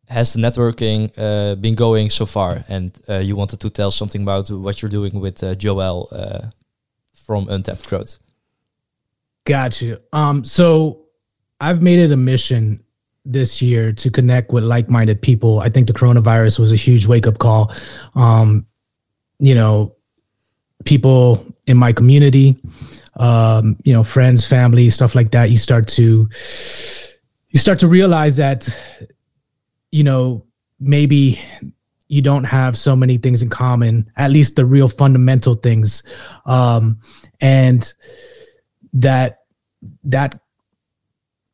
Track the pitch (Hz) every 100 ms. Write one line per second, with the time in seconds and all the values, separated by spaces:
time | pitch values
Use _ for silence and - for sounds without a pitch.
0 | - 120 120 117 117 120 120 113 113 107
1 | 107 - 107 104 104 98 113 110 117 110
2 | 107 - 107 104 92 - - 95 92 -
3 | - 98 98 101 98 104 107 - 101 -
4 | 104 101 98 98 95 98 95 101 107 107
5 | 101 101 95 - 95 95 107 98 92 87
6 | - - 52 - 110 - _ _ _ _
7 | _ - - 104 98 98 - 95 - 95
8 | - - _ _ _ _ _ _ _ _
9 | _ _ _ _ - 139 127 - 117 107
10 | _ 151 147 143 113 - 175 160 156 -
11 | _ _ _ _ _ - 151 170 180 175
12 | 160 135 127 131 - 120 107 104 _ _
13 | _ _ 139 135 127 - 123 117 110 107
14 | 127 131 123 123 113 120 113 120 113 120
15 | 110 104 - 113 117 107 117 127 113 107
16 | 123 120 113 113 110 - 110 110 131 120
17 | 101 120 113 107 117 110 107 - - -
18 | - 135 117 113 110 107 - _ _ _
19 | _ _ _ - 139 123 110 107 104 _
20 | _ _ _ _ _ _ _ - - 135
21 | 131 127 123 113 - - - 123 120 107
22 | 123 143 143 131 135 131 - - - -
23 | - - 120 117 113 110 110 - 143 117
24 | 110 131 127 123 - 123 123 120 120 -
25 | 123 127 113 120 110 117 - 117 110 -
26 | 113 110 110 - - - - - - -
27 | - _ _ _ _ 143 208 185 175 180
28 | 190 160 151 135 139 127 - - - -
29 | - _ _ _ _ _ _ _ _ 151
30 | 143 131 127 113 - _ _ - 139 143
31 | 147 143 135 - - - 139 - _ _
32 | - 143 139 139 120 131 127 113 143 131
33 | 127 123 127 120 117 - 127 120 117 113
34 | 110 - 139 147 143 - 123 139 131 -
35 | 139 131 127 127 135 113 120 113 104 -
36 | - - - - - 127 123 117 113 110
37 | - - - - 135 135 127 123 - -
38 | - - - - - _ _ _ _ 131
39 | 135 127 123 - _ _ _ _ - -
40 | 143 135 143 - _ _ _ _ _ _
41 | _ _ _ _ _